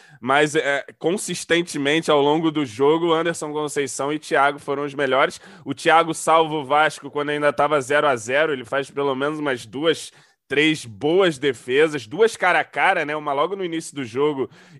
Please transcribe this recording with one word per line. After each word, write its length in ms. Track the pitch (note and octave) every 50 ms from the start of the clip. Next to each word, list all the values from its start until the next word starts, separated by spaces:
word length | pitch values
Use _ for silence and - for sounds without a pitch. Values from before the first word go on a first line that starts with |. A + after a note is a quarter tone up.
| - - - -
mas, 340 | - B2 C3+ C#3+ D3+ D3+ C3+
é, 300 | D#3 C3 C#3 C#3+ C#3 - - C#3 -
consistentemente 1120 | - D#3 F3 - - - F3 - - - E3 E3+ F3 F3 - D3+ C#3 C#3 D3 E3 D#3+ -
ao 100 | D#3 D3
longo 300 | C#3 D3 D3 D#3+ D#3+ D#3+
do 160 | D3+ D3+ D3
jogo, 480 | B2+ G#2 A2 C#3 C#3+ D#3 E3 E3+ F3 D#3+
Anderson 360 | D#3+ E3 E3+ E3+ - D#3+ D3+
Conceição 640 | D3 D3+ D3+ D3 - D3 C#3+ B2+ - - C3+ C#3+ D3+
e 60 | D3+
Thiago 400 | - - E3 D3 C#3 C#3+ C#3+ C#3
foram 260 | - - C#3 C#3 C#3+
os 80 | D3 C#3
melhores. 480 | C#3 C#3+ C3 C3 C3 D3 E3+ - - - - - - -
O 80 | - C#3+
Thiago 400 | - - E3 D#3+ D#3+ E3 E3 D#3+
salva 440 | - - - D#3+ E3 D#3+ D#3 D3+
o 80 | D#3 C#3
Vasco 460 | B2+ C#3+ D3 D#3 D3+ D3 - - C#3
quando 200 | - D3 D3 D3
ainda 240 | D3 D3 D3 C#3+ C#3+
tava 260 | - C#3+ D3 D3+ D3
zero 260 | B2+ A#2+ C#3+ D3 D3+
a 80 | D3 C3+
zero, 360 | A#2+ G#2+ A2+ B2+ C#3+ D#3 D#3+ D3
ele 140 | B2+ B2
faz 240 | A2+ - C#3 C#3 -
pelo 240 | - C#3 C#3 C#3+ C3+
menos 240 | B2+ C#3 D3 D#3 D3+
umas 260 | D3+ C#3+ C3 A#2+ A#2
duas, 480 | A2 G#2 C3 D3+ E3 D3+ - - - - _ _ _ _ _ _
três 380 | - C#3 C3+ D3+ D#3 D#3 D3 -
boas 540 | A#2+ A2 F#2+ G2 D3 E3 F#3 G3 F3 D#3+ B2+
defesas, 680 | B2+ C#3+ B2+ - - - B2+ C#3 D#3 E3 D3 C#3+ A2+
duas 300 | G#2+ A2+ E3+ A3 A3+ -
cara 240 | - F#3+ F3+ E3+ D#3
a 40 | C#3+
cara, 400 | - - C#3+ D3 F3 G3 F3+ D#3
né? 120 | C#3+ D3+
Uma 160 | D#3 D3+ D3 C#3+
logo 240 | - D#3 E3+ G3
no 80 | G3 F#3+
início 300 | F3 E3 D#3+ D#3 - -
do 100 | C#3+ C3+
jogo 440 | A2+ G#2 B2+ C#3+ D3+ D3+ C3+ B2+ - - - - - -